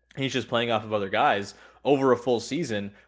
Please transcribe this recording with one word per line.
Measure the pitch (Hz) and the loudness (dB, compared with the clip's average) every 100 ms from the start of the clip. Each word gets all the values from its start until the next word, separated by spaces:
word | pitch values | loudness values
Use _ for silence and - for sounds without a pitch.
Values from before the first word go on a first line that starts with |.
| _ - | _ -6
he's | 135 | -2
just | 131 107 | -2 -2
playing | 120 120 | -2 0
off | 110 | -2
of | 107 | -2
other | 107 98 | -4 -2
guys | 104 139 101 98 - - - 131 | 2 2 2 -4 -12 -20 -6 2
over | 143 135 | 4 4
a | 120 | 2
full | 131 117 | 2 -2
season, | - 143 156 104 101 - | -2 -6 -4 -4 -6 -14